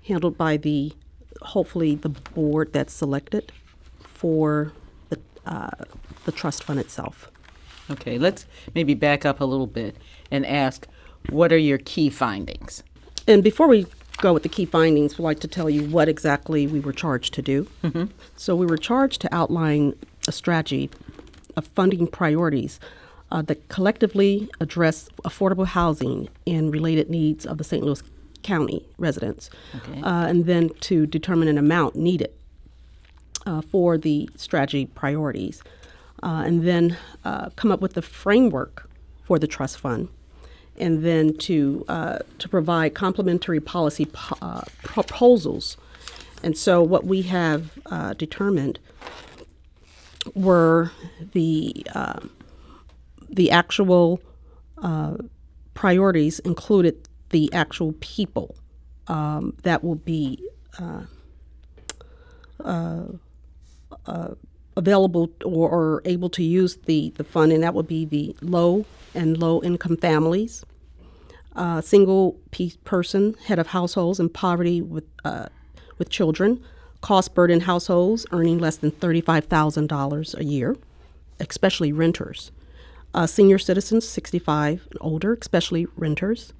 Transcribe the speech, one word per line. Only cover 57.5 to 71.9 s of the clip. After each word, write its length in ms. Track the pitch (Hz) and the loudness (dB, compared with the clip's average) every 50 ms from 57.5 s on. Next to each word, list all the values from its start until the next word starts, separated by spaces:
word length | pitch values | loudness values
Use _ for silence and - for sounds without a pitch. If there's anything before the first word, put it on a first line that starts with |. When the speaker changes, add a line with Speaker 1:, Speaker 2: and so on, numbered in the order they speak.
| - | 0
Speaker 1:
actual 400 | 170 156 - - - 170 156 156 156 | -2 -2 -2 -2 -4 -4 -4 -4 -8
people, 560 | - - - - 202 - - - - - - - - - - - - - - - - | -14 -10 -4 -4 -4 -4 -4 -8 -8 -8 -16 -20 -20 -20 -20 -20 -20 -20 -20 -20 -8
um, 460 | - 170 151 151 151 151 151 - - - - - | -6 -4 -4 -2 -4 -4 -4 -6 -8 -8 -4 -2
that 200 | 180 165 - - | 0 0 0 0
will 120 | 170 160 | -4 -6
be, 440 | 151 - 175 165 156 147 131 131 - - 403 - - - - - - | -4 -4 -4 -4 -2 -2 -4 -6 -8 -12 -16 -16 -18 -20 -20 -14 -14
uh, 220 | 175 170 160 - - - - - - - - - - - - - - - - - - - - - - - - - - - - - - - - - 311 | -12 -12 -10 -12 -14 -16 -20 -20 -20 -20 -20 -20 -20 -20 -20 -20 -20 -20 -20 -18 -18 -18 -18 -18 -20 -20 -20 -20 -20 -20 -20 -20 -20 -20 -18 -12 -8
uh, 400 | - 180 170 165 165 165 170 175 - - 175 - - - - - - - - - - - - - - - - - | -6 -4 -4 -4 -6 -8 -8 -10 -12 -14 -18 -20 -20 -20 -20 -20 -20 -20 -20 -20 -20 -20 -20 -20 -20 -20 -18 -12
uh, 280 | - - 170 170 170 - - - - _ - - _ - | -10 -10 -8 -8 -10 -14 -16 -20 -20 _ -20 -20 _ -6
available 540 | 196 170 190 202 196 190 190 170 170 165 165 - - - | 0 2 4 6 6 4 4 2 0 -2 -2 -4 -8 -6
or, 260 | 180 175 160 165 156 | -4 0 0 2 2
or 320 | 165 175 160 156 156 - - | 2 2 2 0 0 -2 -2
able 240 | 180 180 175 180 175 | -2 -2 -2 -2 -4
to 140 | 175 180 175 | -2 -2 0
use 340 | 160 170 185 185 175 - - - | 2 2 2 2 0 -2 -6 -2
the, 260 | - 160 156 - 156 - | 0 0 0 0 -2 -8
the 60 | - 151 | -10 -12
fund, 280 | - - 165 156 160 | -4 2 4 6 6
and 100 | 160 160 165 | 6 4 2
that 100 | 170 175 | 2 0
would 140 | - 165 | -2 -4
be 180 | - 165 160 160 | -2 -4 -4 -4
the 300 | 151 151 147 147 - - - | -2 -4 -4 -4 -4 -10 -10
low 440 | - 175 180 170 170 175 180 208 208 - - - - - - | -6 -2 0 2 4 4 2 2 -2 -4 -14 -20 -20 -10 -6
and 240 | - 170 160 165 | -2 0 0 2
low-income 600 | 160 165 165 165 165 - 175 175 170 - 175 165 | 2 2 2 2 0 0 -2 -2 -2 0 -2 -2
families, 640 | 165 - 170 156 151 156 160 170 196 220 233 - - - - - - - - - - - - - - - - - - - - - | 0 2 2 2 4 2 2 2 0 -2 -4 -8 -16 -20 -20 -20 -20 -20 -20 -20 -20 -20 -20 -20 -20 -20 -20 -20 -20 -20 -14 -8
uh, 260 | - 180 175 170 160 | -4 -4 -2 -2 -2
single 580 | 156 - | 2 6